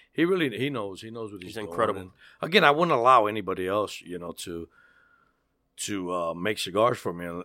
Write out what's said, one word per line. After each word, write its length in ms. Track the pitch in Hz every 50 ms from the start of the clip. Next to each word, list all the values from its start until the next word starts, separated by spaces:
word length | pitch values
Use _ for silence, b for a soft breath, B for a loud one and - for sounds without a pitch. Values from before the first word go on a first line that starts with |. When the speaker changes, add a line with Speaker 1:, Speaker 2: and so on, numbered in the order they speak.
| B B B
Speaker 1:
he 120 | - 160
really, 300 | 175 190 180 160 131 107
he 140 | 104 131 147
knows, 320 | 139 117 101 98 95 -
he 80 | 110 113
knows 220 | 117 117 113 104
what 100 | 104 95
he's 140 | 92 90 104
Speaker 2:
he's 0 |
Speaker 1:
doing. 100 | 113 104 87
Speaker 2:
incredible. 320 | 85 87 113 107 98 95
Speaker 1:
And 100 | 92 92 - B B B B B
again, 240 | B 160 175 208 165
I 60 | 143
wouldn't 220 | 147 156 175 165
allow 340 | 151 120 117 127 131 120 104
anybody 400 | 104 107 110 98 95 92 90 92 92
else, 320 | 101 107 101 90 - -
you 200 | - 85 87 87
know, 120 | 87 85 80 - -
to, 240 | 95 85 85 82 - b b b b b b b b b b b b b b b b _ _ _ _ _ -
to, 360 | - - 104 98 92 87 90
uh, 200 | 87 85 82 82
make 240 | 87 90 107 107 -
cigars 400 | - 95 87 101 113 123 123 -
for 120 | - 98 85
me 120 | 87 87
un-, 180 | 85 85 87